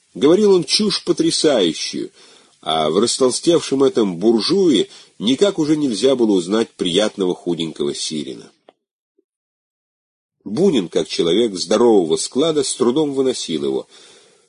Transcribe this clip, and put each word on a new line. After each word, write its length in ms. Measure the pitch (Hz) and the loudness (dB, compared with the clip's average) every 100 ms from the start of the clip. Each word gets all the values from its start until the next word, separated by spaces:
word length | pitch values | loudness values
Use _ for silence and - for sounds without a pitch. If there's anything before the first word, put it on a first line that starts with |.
| _ | _
Говорил 400 | - 143 185 208 | 0 4 4 6
он 100 | 185 | 4
чушь 400 | 160 - 214 - | 2 -2 -2 -4
потрясающую, 1040 | - 160 165 - 156 127 87 76 - 73 57 _ - - _ _ | -4 -2 0 0 0 2 0 -2 -8 -10 -12 _ -20 -20 _ _
а 280 | 80 80 78 | -6 -2 0
в 80 | 85 | 0
растолстевшем 840 | 120 - 127 120 - 165 - 135 | 0 0 0 0 0 0 0 0
этом 320 | 135 131 104 85 | 2 2 0 0
буржуе 720 | 107 117 98 190 180 107 80 - - - | 2 2 2 2 2 2 0 -8 -20 -6
никак 400 | 98 131 202 190 | -2 0 0 0
уже 160 | 147 156 | 0 0
нельзя 400 | 143 98 127 131 | -2 0 0 2
было 160 | 113 | 2
узнать 380 | 98 85 110 113 | 2 0 -2 -2
приятного 640 | - 92 87 107 - 92 | -4 -2 0 -2 -2 -4
худенького 600 | 82 - 82 80 73 71 | -4 -4 -4 -6 -6 -6
Сирина. 560 | 69 - 78 67 60 - _ _ _ _ _ _ _ _ _ _ _ _ _ _ _ _ _ _ _ | -6 -8 -8 -10 -12 -18 _ _ _ _ _ _ _ _ _ _ _ _ _ _ _ _ _ _ _
Бунин, 460 | - 110 196 135 85 | -8 0 2 2 0
как 180 | 87 80 | -2 -2
человек 480 | - 85 92 120 | -2 0 2 0
здорового 640 | 90 82 107 120 107 82 80 | -2 -2 2 4 4 4 -2
склада, 480 | - 123 165 151 | -2 -2 0 0
с 100 | 131 | -2
трудом 380 | - 120 135 147 | -2 0 0 -2
выносил 520 | 135 131 113 - 80 | 0 -2 -2 -6 -6
его. 240 | 71 67 - - - - _ _ | -4 -6 -8 -20 -20 -20 _ _